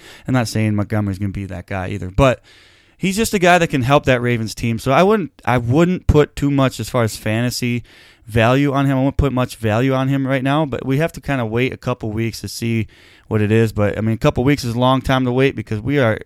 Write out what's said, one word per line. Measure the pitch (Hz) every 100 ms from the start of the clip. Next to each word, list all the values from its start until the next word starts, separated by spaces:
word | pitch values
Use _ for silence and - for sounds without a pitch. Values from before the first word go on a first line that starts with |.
| - - -
I'm |
not | 131 113
saying | 110 110 104
Montgomery's | 101 107 101 95
gonna | 101
be | 98 95
that | 90 -
guy | 98 92
either, | 101 92
but | 98 135 - _ - _ _ _ _
he's | 190 190
just | 226
a | 208
guy | 175 175
that | 165
can | 139
help | 123 147
that | 143 123
Ravens | 123 117 110
team. | - 117 113
So | 131
I | 135
wouldn't, | 185 220 165 _ -
I | 123
wouldn't | 117 143 175 185 -
put | 147 143 -
too | 143
much | 139 131 -
as | 110
far | 127
as | 110 -
fantasy | 110 110 120 - 123 120 - - - _ -
value | 113 113 135 143
on | 135 139
him. | 131
I |
won't | 139 -
put | 139
much | 127 127 -
value | 110 107 135
on | 131 131
him | 139 131
right | 135
now, | 135 147 143
but | - 127
we | 135
have | 165
to | -
kinda | - 135 110
wait | 117 131
a | -
couple | 127 123 113
weeks | 107 113 -
to | 101
see | - 117 113 104 _ - _ -
what | 110
it | 104
is. | 113 113
But, | 107 101 -
I |
mean, | 110 113
a |
couple | 147 123
weeks | 127 139 120
is | 117
a |
long | 127 131
time | 117 131
to | 127
wait | 123 135 -
because | - 107
we | 127 143
are | 113 107